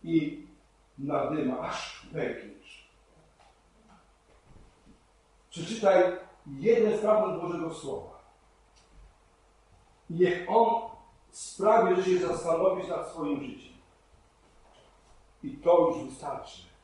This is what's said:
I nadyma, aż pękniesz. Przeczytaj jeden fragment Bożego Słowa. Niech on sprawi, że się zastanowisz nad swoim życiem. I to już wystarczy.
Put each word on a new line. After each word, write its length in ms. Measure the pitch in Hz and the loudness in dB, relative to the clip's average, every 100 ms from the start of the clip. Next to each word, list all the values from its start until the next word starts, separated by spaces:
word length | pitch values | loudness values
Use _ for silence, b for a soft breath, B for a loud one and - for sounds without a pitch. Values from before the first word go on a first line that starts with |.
I 420 | 165 165 143 - - - _ _ _ - | 0 0 0 -8 -18 -20 _ _ _ -12
nadyma, 640 | 139 143 - 151 127 123 | -6 -4 -2 -2 -4 -4
aż 460 | - - - - - | -6 -8 -10 -14 -12
pękniesz. 760 | 160 - - 104 101 - - _ _ _ _ _ _ _ _ _ _ _ _ _ _ _ _ _ - - _ _ - _ _ _ _ _ | -8 -6 -8 -14 -20 -20 -20 _ _ _ _ _ _ _ _ _ _ _ _ _ _ _ _ _ -20 -20 _ _ -20 _ _ _ _ _
Przeczytaj 520 | - 165 226 202 185 180 175 - - - | -14 -10 -2 4 6 4 0 -12 -20 -16
jeden 520 | 139 175 233 214 - | -4 2 4 4 2
fragment 440 | 208 214 185 170 | 2 2 2 -2
Bożego 320 | 170 165 160 | -6 -6 -8
Słowa. 440 | - 139 - - - _ _ _ _ _ _ _ - - _ _ _ _ _ _ _ _ _ _ | -8 -10 -10 -12 -20 _ _ _ _ _ _ _ -20 -20 _ _ _ _ _ _ _ _ _ _
Niech 360 | 170 180 180 - | 2 2 2 2
on 340 | 220 233 226 - - - _ _ | 4 4 2 -4 -16 -20 _ _
sprawi, 680 | - - - 196 214 185 180 | -18 -16 0 4 6 6 2
że 80 | |
się 220 | 185 180 170 | 2 2 2
zastanowisz 640 | - - 165 185 185 131 | -2 -2 2 2 0 -4
nad 200 | 135 - | -8 -8
swoim 360 | 160 147 139 | -8 -6 -6
życiem. 280 | 127 - - - _ _ _ _ _ _ _ _ _ _ _ _ _ - _ _ | -6 -14 -18 -20 _ _ _ _ _ _ _ _ _ _ _ _ _ -20 _ _
I 80 | 147 | -14
to 380 | - 170 170 165 | -4 4 6 6
już 220 | 160 131 | 0 -8
wystarczy. 520 | - - - - - - _ | -12 -10 -10 -12 -20 -20 _